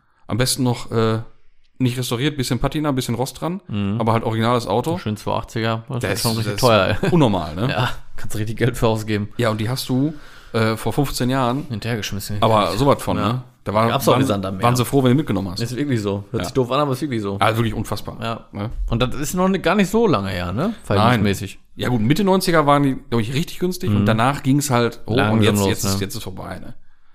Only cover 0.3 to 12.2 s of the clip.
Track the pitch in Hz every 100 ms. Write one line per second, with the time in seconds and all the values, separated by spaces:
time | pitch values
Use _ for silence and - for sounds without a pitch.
0.3 | 107 127 - 123 117 - 113 113 110 113
1.3 | - - - - - 127 127 123 117 147
2.3 | 147 123 120 139 156 151 131 127 113 135
3.3 | - 156 185 - 104 98 110 113 113 113
4.3 | 110 113 123 - 107 123 175 - 107 104
5.3 | 98 - 113 113 113 113 127 98 101 117
6.3 | 113 110 101 123 110 95 107 190 175 127
7.3 | 92 80 78 117 - 123 - - - 104
8.3 | 107 107 110 117 123 113 110 107 104 104
9.3 | - 117 107 107 131 - 127 147 151 -
10.3 | - - 113 110 113 113 147 139 - 123
11.3 | 135 120 131 147 107 113 117 - 101